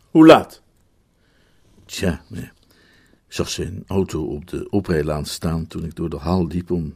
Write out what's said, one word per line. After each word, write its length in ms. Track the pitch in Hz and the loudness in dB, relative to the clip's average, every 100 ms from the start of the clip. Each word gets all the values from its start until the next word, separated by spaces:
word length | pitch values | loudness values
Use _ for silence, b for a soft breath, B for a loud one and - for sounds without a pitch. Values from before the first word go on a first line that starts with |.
| _ | _
Hoe 160 | 165 160 | 8 10
laat?" 360 | 135 - - _ _ _ _ _ _ _ _ _ _ _ - - | 10 6 -10 _ _ _ _ _ _ _ _ _ _ _ -20 -18
"Tja, 360 | - 95 87 - | -6 -4 -4 -8
meneer. 260 | - - - _ b b b b b b | -14 -16 -18 _ b b b b b b
Ik 60 | |
zag 160 | - 85 | -8 -6
zijn 340 | - 82 95 - | -6 -8 -10 -6
auto 360 | 95 92 80 | -2 -2 -4
op 240 | 78 73 - | -6 -8 -10
de 220 | 71 - | -12 -4
oprijlaan 560 | 101 92 80 76 76 71 | -4 0 0 -2 -4 -6
staan 420 | - 87 80 80 | -8 -4 -4 -6
toen 180 | 87 80 | -8 -10
ik 100 | - | -8
door 140 | 82 | -8
de 80 | 82 | -6
hal 300 | 73 92 82 | -2 0 0
liep 240 | 85 87 | -4 -4
om 220 | 87 78 | -6 -6